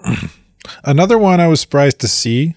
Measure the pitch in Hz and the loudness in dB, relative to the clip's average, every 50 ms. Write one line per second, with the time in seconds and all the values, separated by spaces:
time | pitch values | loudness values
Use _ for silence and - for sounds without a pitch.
0 | - - - - - - - _ _ _ _ _ - - - - - 143 139 147 | -8 -6 -6 -6 -8 -12 -16 _ _ _ _ _ -20 -20 -20 -8 -4 -2 0 2
1 | 180 196 233 226 208 190 180 175 170 165 160 143 - - - 143 143 139 - - | 2 2 2 2 2 2 2 2 2 2 2 0 -2 -2 0 2 2 2 0 -2
2 | - 107 - - - 117 117 123 147 165 165 | -4 -4 -4 -4 -4 -2 -2 -2 -2 -4 -6